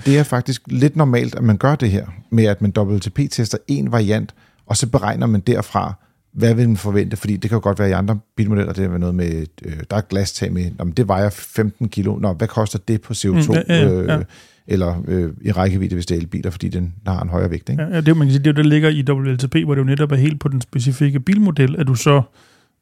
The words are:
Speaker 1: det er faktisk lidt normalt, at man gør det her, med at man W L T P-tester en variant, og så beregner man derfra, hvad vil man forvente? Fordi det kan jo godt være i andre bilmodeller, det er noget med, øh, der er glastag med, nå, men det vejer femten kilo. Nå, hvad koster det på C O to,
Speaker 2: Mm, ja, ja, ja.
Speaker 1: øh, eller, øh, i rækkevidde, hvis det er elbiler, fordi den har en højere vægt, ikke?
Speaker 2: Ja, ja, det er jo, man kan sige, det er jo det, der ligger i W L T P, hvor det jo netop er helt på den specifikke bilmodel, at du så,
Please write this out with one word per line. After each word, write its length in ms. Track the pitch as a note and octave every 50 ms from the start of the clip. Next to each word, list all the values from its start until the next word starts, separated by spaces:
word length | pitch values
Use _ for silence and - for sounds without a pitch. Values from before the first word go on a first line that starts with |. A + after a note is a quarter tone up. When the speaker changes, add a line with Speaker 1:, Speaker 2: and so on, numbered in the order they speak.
| -
Speaker 1:
det 120 | C3+ C#3 D3
er 40 |
faktisk 400 | D3 - B2+ B2 A#2+ - B2+ - -
lidt 300 | - C3 B2+ C3+ D3 C#3
normalt, 380 | D#3+ D#3 C3+ B2 A#2+ B2 A#2+ -
at 80 | - A#2+
man 120 | A2+ G#2+
gør 180 | F#2+ - C3+ D3+
det 160 | - B2+ G#2+
her, 160 | F#2+ G2+ - - E2+ - - -
med 140 | A#2 A2+ A2
at 180 | G#2+ G2+ -
man 100 | G#2+ G2+ F2+ G#2+
W 180 | G2+ G2 G#2
L 40 | G2+
T 140 | - G2+ -
P-tester 440 | - C#3+ - - - A#2 G#2+ - - _ -
en 240 | C#3 C#3+ C#3 B2
variant, 420 | A#2 A#2 G#2+ G2 G#2+ A2 A2 - - _ _ _ _ _ _
og 100 | - A2
så 120 | - - A2+
beregner 380 | A#2 C3+ - G#2 A2+ A#2+ B2
man 140 | A#2 G#2+ G2+
derfra, 540 | F#2 A#2+ A#2+ - - - - G2+ F#2 E2+ F#2+ - _ _ _ _ _ _
hvad 220 | - - A2+ A#2 A#2
vil 140 | A2+ B2 A#2
man 80 | A2
forvente? 400 | F#2+ - G#2 G2+ G2+ F#2+ F#2 G2+
Fordi 200 | G2 - A2 G#2
det 140 | F2+ - G2+
kan 60 | A2+
jo 60 | A2
godt 160 | - G2+ G2 F#2
være 100 | G#2 G2
i 40 |
andre 260 | F#2 F#2 F#2+ G2+ A2 G2+ - _ _
bilmodeller, 360 | - A2 G2+ G#2+ G2+ G2 E2
det 120 | E2+ G2 F#2+
er 140 | F#2 F2+ F2
noget 160 | F2 F2 F2+
med, 320 | F2+ F2 E2+ E2 D#2+ D#2+ D#2 _ - -
øh, 120 | - D#2 D#2 D#2 -
der 60 | G2+
er 40 | G#2+
glastag 520 | G2+ - G2 G2 G2 - - - G2 F#2+
med, 180 | F2+ F2+ F2+ F2 - -
nå, 60 | E2+
men 80 | F2 D#2+
det 140 | - A#2+ G2+
vejer 220 | G2 F#2 G2+ G#2
femten 580 | - - - - - - A2 G#2 - - A#2 G2+
kilo. 280 | - G#2 F#2+ G2+ G#2
Nå, 160 | F#2 - G2+
hvad 160 | F2+ D#2 - A2
koster 300 | - A2 G#2+ G#2 - G#2+ - -
det 120 | A2+ G#2
på 140 | - - A2+
C 100 | - -
O 180 | G2 F#2 E3
to, 100 | D3+ D#3
Speaker 2:
Mm, 60 | - E3 E3+ -
ja, 60 | E3+ E3 - -
ja, 120 | F2+ F#2
ja. 180 | F2+ - D#3 D3+
Speaker 1:
øh, 60 | F2+ - - - - _ _ _ _
eller, 360 | - G#2 F#2+ F#2 F2 F2 F2 - -
øh, 240 | F#2 F#2 F2 D#2+ D2+ -
i 100 | - G#2+
rækkevidde, 420 | G2+ F#2 F#2 F#2+ F#2 G2 F#2+ F2 F#2
hvis 120 | F2 E2+
det 80 | - F2
er 40 | E2+
elbiler, 300 | E2+ E2 - E2+ - G2+
fordi 180 | E2+ - - F2+
den 260 | F2 F2+ F2+ F2 F2 - -
har 160 | G2 F#2 F2+
en 60 | F2 F2
højere 220 | F2 F2+ F2+ F2+
vægt, 180 | E2+ E2+ - -
ikke? 140 | B2+ D3+
Speaker 2:
Ja, 60 | D#3 E3+
ja, 80 | F#3+
det 120 | E3 D3+ D#3
er 40 |
jo, 20 | E3 D#3+
man 80 | D3
kan 60 | C3+
sige, 120 | C3 C#3+ C#3
det 20 |
er 40 | D#3
jo 40 | D3
det, 80 | D3 D3+
der 60 | D3
ligger 180 | D3 D3+ D#3 D#3
i 160 | D#3 D3+ C3 C3+
W 120 | C#3+ C3+
L 160 | C3+ C3+ B2+ B2
T 120 | C#3 C3
P, 40 | - D#3+ E3+
hvor 100 | D3+ C#3+
det 60 | C#3
jo 60 | C3+
netop 260 | C3 C#3 C#3 D3+ D3
er 40 | C#3+
helt 240 | C3 C3+ D3+ D3+ C#3+
på 80 | - D3
den 120 | C3+ B2+
specifikke 600 | A#2+ - - C#3+ A#2+ C#3 C3 - D3 C#3+ C#3 C#3
bilmodel, 560 | B2 - G3 G#3 G#3+ G3 D#3+ C#3 C3+ B2+ -
at 100 | - D3+
du 80 | C3 C3
så, 280 | A#2 - D#3 C#3+ C#3 B2+ - _ _ _ _ _ _ _ _ _ _